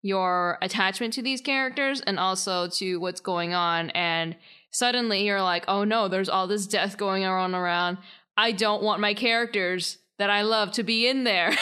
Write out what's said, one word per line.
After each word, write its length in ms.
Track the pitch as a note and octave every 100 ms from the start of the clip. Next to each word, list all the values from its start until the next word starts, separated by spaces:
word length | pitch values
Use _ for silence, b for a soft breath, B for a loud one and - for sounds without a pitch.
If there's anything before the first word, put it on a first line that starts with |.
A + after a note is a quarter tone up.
your 560 | G3 F#3+ F#3 F3+ F3 F3
attachment 500 | F#3 G#3 F#3+ G3 A#3
to 80 | B3
these 180 | B3+ C4
characters 600 | C4+ C4+ C4 C#4 C4+ C#4
and 180 | - F#3+
also 500 | F#3 F#3 G3+ F3+ F3
to 280 | - F#3+ F3+
what's 220 | F3+ F3+
going 320 | - F3 E3+
on. 380 | F3 F3 E3+ E3
And 460 | - E3+ E3 E3 E3 B B B
suddenly 540 | - B3 B3 A#3 G3 G#3
you're 160 | G3
like, 220 | F#3 F3 -
"Oh 160 | G3
no, 240 | G#3 A3 G3
there's 200 | F#3+ F#3+
all 180 | F#3+ F#3
this 200 | G#3 G3
death 300 | G3+ F#3+ G3+
going 260 | G3+ F#3+
on 300 | F#3+ F#3 F#3
around. 440 | F#3 F3+ F3 F3 F#3 B B B -
I 160 | A#3
don't 300 | G3 G#3+ G#3
want 180 | G#3+ G3+
my 140 | G#3
characters 840 | G#3 A#3 A#3 A#3 G#3+ F3+ F3+ E3+ - _ -
that 120 | G3+
I 120 | G3+
love 300 | G#3+ A3 G3+
to 100 | A3
be 240 | A3+ A3+ A#3+
in 160 | C4+
there." 280 | B3 F#3 E3+ -